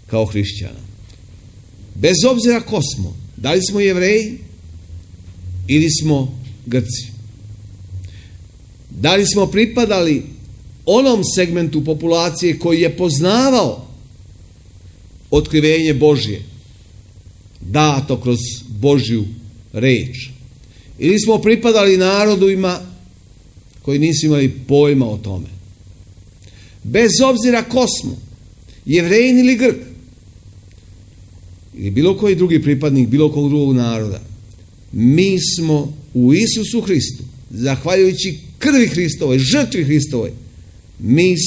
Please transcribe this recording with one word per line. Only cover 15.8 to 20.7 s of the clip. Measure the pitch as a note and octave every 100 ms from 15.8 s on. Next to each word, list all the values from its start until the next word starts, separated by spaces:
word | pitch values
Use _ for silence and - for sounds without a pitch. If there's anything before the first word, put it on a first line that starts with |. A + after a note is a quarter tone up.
| D#3+
Božje, | C3+ D3+ C#3 G#2+ G2 - - - - - - - - - - - -
dato | F2+ C3+ D3+ D3 D3 B2+
kroz | B2+ A#2+ - - -
Božju | G#2 C3+ C#3+ G#2+ A2+ G2 - - - -
reč, | G#2+ C3 A#2+ - - - - - - -